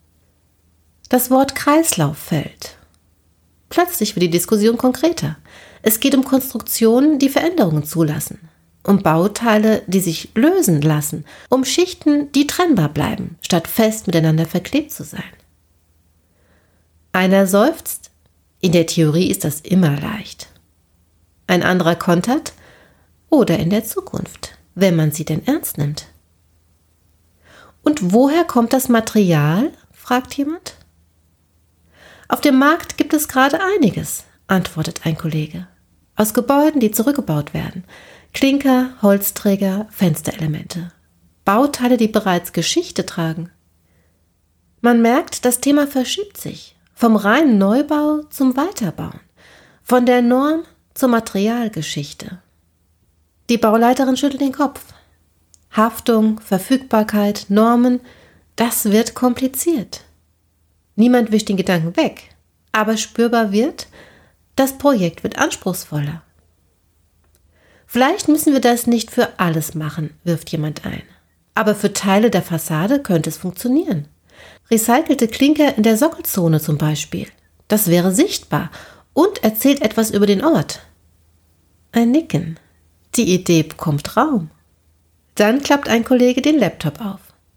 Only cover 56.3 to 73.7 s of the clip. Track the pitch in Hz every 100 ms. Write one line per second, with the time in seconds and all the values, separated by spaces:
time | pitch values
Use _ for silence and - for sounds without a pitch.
56.3 | 214 - 190 - 262 - 220 214 208 202
57.3 | 208 - 202 226 240 247 247 - - _
58.3 | _ _ - 233 - 214 208 226 - 254
59.3 | 247 262 - 339 311 175 - _ _ _
60.3 | _ _ _ _ _ _ - 240 247 214
61.3 | 214 214 190 185 175 165 247 269 - -
62.3 | _ _ _ _ 214 214 220 - - 233
63.3 | 233 220 202 285 - - - - _ _
64.3 | _ _ - 269 - 285 247 170 - -
65.3 | - 302 - 185 175 - 151 143 160 _
66.3 | _ _ _ _ _ _ _ _ _ _
67.3 | _ _ _ _ _ - 240 269 403 -
68.3 | 302 311 269 240 240 240 233 - - 220
69.3 | - 175 160 151 156 156 165 151 - 175
70.3 | 156 - 160 151 147 - - - _ _
71.3 | _ _ - 214 202 202 202 196 196 226
72.3 | 190 - 165 - 156 190 277 285 170 160
73.3 | - 180 - 247